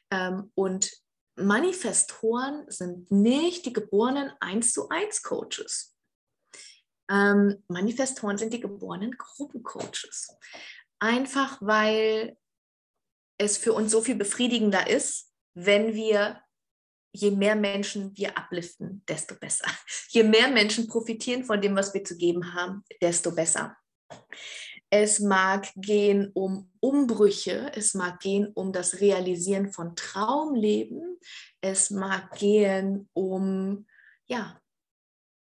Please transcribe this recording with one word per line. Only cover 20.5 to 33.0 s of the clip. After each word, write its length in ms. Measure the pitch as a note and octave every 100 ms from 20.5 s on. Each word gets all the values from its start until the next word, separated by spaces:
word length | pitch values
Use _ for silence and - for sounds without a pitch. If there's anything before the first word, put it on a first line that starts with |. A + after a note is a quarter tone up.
| B3 G#3 A3 A3+
profitieren 580 | A#3 A3+ A3 - B3
von 160 | B3+ G3+
dem, 140 | G3
was 200 | G3 G3
wir 100 | F#3+
zu 120 | - E3+
geben 380 | F3 F3 F3
haben, 300 | F3 F3+ G3 - -
desto 340 | E3+ E3+ F3
besser. 420 | E3 D#3+ - - - _ _ _ - _ - - - - - -
Es 280 | G#3 G#3 G#3+
mag 480 | G3+ F#3+ F#3+ G3 G3 -
gehen 540 | G3 G#3 G3+ G3+ G3
um 380 | - F#3+ F#3+ - _
Umbrüche, 880 | C4 C#4+ C4 G#3 G#3 G3+ - G3 C4+
es 200 | G#3+ G3+
mag 240 | G3 F3+ F3
gehen 280 | G3 G3 G#3
um 180 | - F#3+
das 280 | F#3 F3 -
Realisieren 720 | G3+ F#3 F#3 F3 F3+ G3 G3
von 220 | - E3+
Traumleben, 1200 | - - F#3+ A3 C#4+ D#4 B3+ G#3 G#3+ A3+ A#3+ E4+ F4+ - - - _
es 300 | F#3+ F#3+ -
mag 460 | G3+ G3 F#3+ F3+ -
gehen 720 | G3+ G#3+ G3+ F#3+ G3 G3